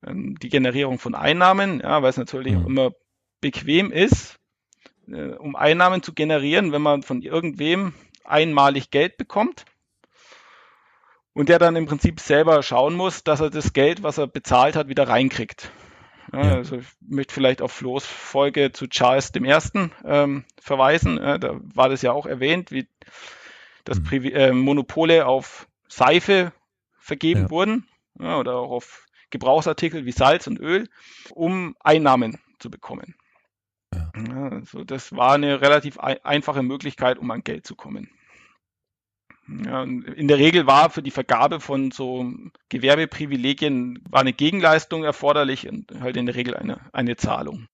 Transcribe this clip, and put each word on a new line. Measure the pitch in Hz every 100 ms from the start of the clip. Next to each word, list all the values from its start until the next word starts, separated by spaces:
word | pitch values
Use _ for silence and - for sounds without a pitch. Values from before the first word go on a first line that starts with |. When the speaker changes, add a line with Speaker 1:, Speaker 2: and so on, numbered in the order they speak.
Speaker 1:
ähm, | - 92 135 135
die | 127
Generierung | 139 127 123 139 127
von | 123
Einnahmen, | - 151 165 180 190 196 160
ja, | - 151
weil | 131
es | 131
natürlich | 117 131 131
Speaker 2:
Mhm. | 98
Speaker 1:
auch | 87
immer | 135 131 - _ _ _ _
bequem | - - - 156 196
ist, | 156 202 - - - _ _ _ _ - _ -
äh, | - 73
um | - 151
Einnahmen | - 147 165 180 185
zu | -
generieren, | 160 156 156 139 165 190
wenn | 147
man | 151 143
von | 139 127
irgendwem | 123 165 170 139 151 175 196 - _ _
einmalig | - 151 165 147 139 139 131
Geld | 143 170 _
bekommt | 247 - 233 339 - _ _ _ _ _ _ - _ _ _ _ _ _ _ _ _
und | - 143
der | 170
dann | 170 165
im | 156
Prinzip | 151 - 160
selber | - 147 156 156
schauen | 131 123 139
muss, | 175 185 -
dass | - 147
er | 156
das | 147 143
Geld, | - 143 170
was | 185 147
er | 139
bezahlt | - - 127 135 160
hat, | 139
wieder | 135 131
reinkriegt. | 117 131 - 110 - - - - - - _ -
Ja, | 131 139
Speaker 2:
Ja. |
Speaker 1:
also | 131 123 127
ich | 123 _ -
möchte | 139 135
vielleicht | - 131 131
auf | 123
Flo's | - 127 131 -
Folge | - - 135 143 143 139
zu | - 131
Charles | - 123 131 -
dem | -
Ersten, | 127 151 - 202 175 -
ähm, | - 143 143 139 131 _
verweisen. | - 139 131 160 - -
Äh, | - 143
da | - - -
war | - 131
das | 135
ja | 127
auch | 131 147
erwähnt, | 127 135 170 180
wie | 135 - _ _ - - - - - - _
das | - 101
Speaker 2:
Mhm. |
Speaker 1:
Privi-, | 78 139 131
äh, | 139 135
Monopole | 127 135 143 127 - 160 165 135
auf | 131 127 - - _ _
Seife | - 127 170 - 196 175 - _ _ _ _
vergeben | - 147 160 139
Speaker 2:
Ja. | 95
Speaker 1:
wurden, | 160 196 226 - _ _ _
ja, | 165 165
oder | 127 123
auch | 127
auf | 123 - - _ _ _
Gebrauchsartikel | 127 123 151 156 156 165 160 123
wie |
Salz | 123 135 165 -
und | -
Öl, | 147 185 226 _ - - -
um | - 170 185 175 -
Einnahmen | - 156 147 131 117 120 _ _
zu | -
bekommen. | - - - - - _ _ _ _ _ _ _
Speaker 2:
Ja. | 90 80 92
Speaker 1:
Ja, | 113 127 139
also | - - -
das | 104 127 -
war | 110 123
eine | 143 147 139
relativ | 139 147 147 -
ei-, | - 131
einfache | - 147 147 139
Möglichkeit, | 127 135 147 - 127 127
um | 123
an | 117
Geld | - - -
zu | -
kommen. | 71 53 - _ _ _ _ _ _ _ _ _ _ _ _ _ - - -
Ja, | 131
und | 262 127
in | - 131 143
der | 143
Regel | 151 175 139
war | 139 160
für | -
die | 139
Vergabe | 135 127 117 143 165
von | 143 139 135
so | 131 127 127 123 123 - _ _
Gewerbeprivilegien | 139 131 147 160 - 151 139 127 139 151 135 123 123 -
war | 135
eine | 131
Gegenleistung | 120 147 190 170 156 - 165
erforderlich | 156 143 143 147 139 135 -
und | - - -
halt | 127 123
in |
der | 123
Regel | 123 123 -
eine, | - 127 -
eine | 143 123 120
Zahlung. | - - 135 - 110